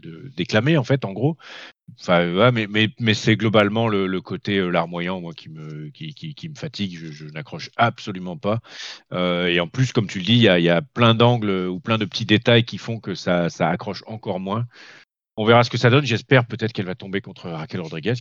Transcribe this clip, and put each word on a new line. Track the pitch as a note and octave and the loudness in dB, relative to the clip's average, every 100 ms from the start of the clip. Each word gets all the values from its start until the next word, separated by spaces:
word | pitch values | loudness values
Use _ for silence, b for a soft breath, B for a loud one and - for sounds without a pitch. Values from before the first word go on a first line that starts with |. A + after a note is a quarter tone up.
de, | D#2+ E2 C#2 C#2 | -16 -16 -14 -8
déclamée, | F2+ G#2+ B2 D#3+ | -2 0 2 2
en | |
fait, | - C3+ | 2 -2
en | G2+ | -2
gros. | F#2+ C3+ E3 B B B _ _ - | -2 -2 -2 B B B _ _ -12
Enfin, | - F2 F2 | 0 2 2
ouais, | F2+ A#2+ | 4 4
mais, | A#2 G#2 | 4 0
mais, | G#2 A2 - | 0 0 0
mais | A#2 G#2+ | 0 2
c'est | A#2+ G#2+ | 2 2
globalement | A2 G#2+ G#2 G#2+ A#2 | 4 4 4 2 0
le, | G2+ F#2+ | 0 -2
le | F#2 | -4
côté, | - F2+ - G2 | -6 -10 -2 0
euh, | F2+ | 0
larmoyant, | F2 E2+ F2 F2 F#2+ | 0 -2 -4 -6 -6
moi, | E2+ | -10
qui | D#2+ - | -14 -18
me, | D#2 D#2 D2+ D2+ | -16 -14 -14 -14
qui, | - D#2 | -14 -16
qui, | - D#3+ C#3+ | -14 -14 -12
qui | - | -14
me | C#3 | -12
fatigue. | - - G2+ E2+ | -12 -8 -8 -10
Je, | E2 | -14
je | D2 D2+ | -14 -14
n'accroche | D#2 D2+ E2 - - | -14 -12 -14 -12 -2
absolument | A#2 A2+ - F#2 F2+ E2+ | -2 -2 -10 -10 -10 -6
pas. | G2+ A2+ - B B B B | -4 -4 -6 B B B B
Euh, | F2+ F2+ F2 F2+ | -2 0 0 0
et | F2 | 0
en | E2+ | 0
plus, | C3+ C3 | 0 0
comme | - F#2 | 0 -2
tu | G2 | -4
le | F2+ | 0
dis, | A#2 | 4
il | |
y | A2 | 6
a, | F2+ | 6
il | E2+ | 4
y | |
a | E2+ | 2
plein | C#3+ - A#2 A2 | 0 2 4 6
d'angles | A#2+ B2 G#2+ F#2+ F#2 | 4 4 0 -2 -2
ou | F2+ | -4
plein | - A2 | -2 -2
de | G2+ | -2
petits | - G2+ | -4 2
détails | G#2+ - A#2 A#2 | 2 6 4 2
qui | G2+ | -6
font | - A2+ | -8 -10
que | - F2+ | -8 -6
ça, | - F2 E2+ | -2 0 0
ça | - E2+ | -2 -2
accroche | E2 - F#2 - | -2 -6 -10 -10
encore | A2 A2+ F#2 | -12 -8 -6
moins. | F#2+ G#2+ A#2+ B B B B _ _ - | -4 -6 -6 B B B B _ _ -2
On | G#2+ | 6
verra | A#2 | 6
ce | A#2+ | 6
que | B2+ | 4
ça | B2 | 4
donne. | C3 C#3 | 4 2
J'espère | A2 - C3 B2 | -2 4 4 4
peut-être | A2+ A2 | -4 -6
qu'elle | - F#2 | -4 -8
va | |
tomber | F#2 G2 G2 | -8 -6 -8
contre | G2 F#2 F#2 | -8 -14 -10
Raquel | D#2+ D#2+ F#2 | -10 -8 -8
Rodriguez, | D#2+ D#2+ D#2 A#2+ | -8 -6 -4 -4